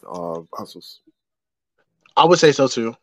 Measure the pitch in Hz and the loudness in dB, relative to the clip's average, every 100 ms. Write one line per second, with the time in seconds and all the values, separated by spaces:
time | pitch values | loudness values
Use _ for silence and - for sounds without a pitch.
0 | - 90 85 82 82 - 101 90 - - | -14 -12 -10 -12 -14 -18 -18 -20 -20 -20
1 | _ _ _ _ _ _ _ _ _ _ | _ _ _ _ _ _ _ _ _ _
2 | _ - 160 175 160 139 135 - 113 - | _ 2 4 4 4 2 0 -2 -8 -8